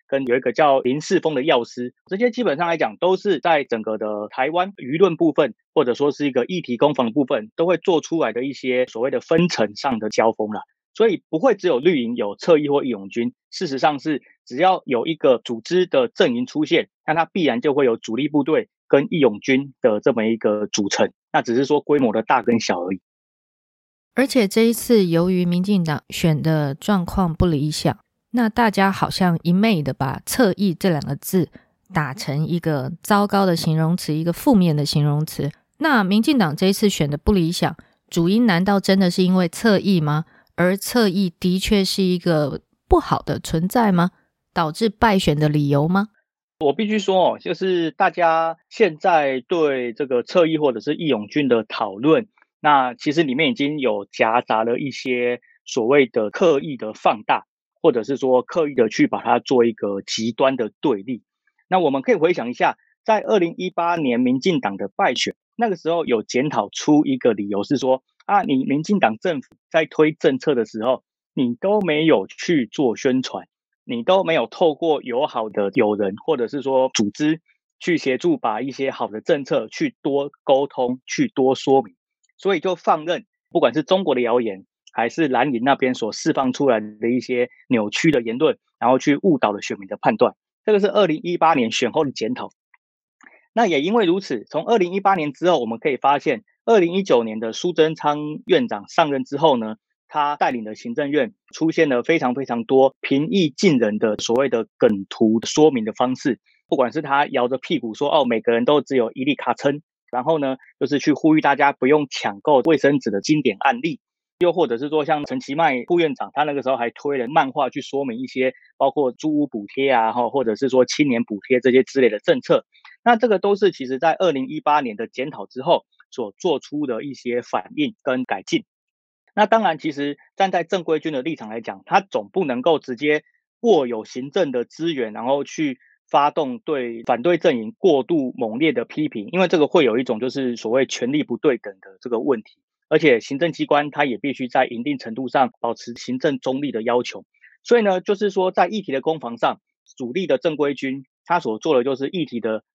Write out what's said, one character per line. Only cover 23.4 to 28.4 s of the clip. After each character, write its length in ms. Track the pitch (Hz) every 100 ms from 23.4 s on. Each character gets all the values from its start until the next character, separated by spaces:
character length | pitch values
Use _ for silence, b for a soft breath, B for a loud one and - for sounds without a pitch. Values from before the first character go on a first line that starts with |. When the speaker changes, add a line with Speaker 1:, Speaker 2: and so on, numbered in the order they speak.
| _ _ _ _ _ _ _
Speaker 2:
而 120 | - 269
且 200 | 262 196
这 200 | 226 226
一 80 |
次 320 | 226 - 233 180
由 240 | 165 180
于 160 | 180 175
民 160 | 175
进 200 | 190 202
党 220 | 160 147 -
选 320 | - 170 147
的 320 | 156 156 147
状 320 | 139 - 202 170
况 260 | - 180
不 140 | 156 185
理 240 | 151 151
想， 280 | 156 170 - _ _ _
那 180 | 240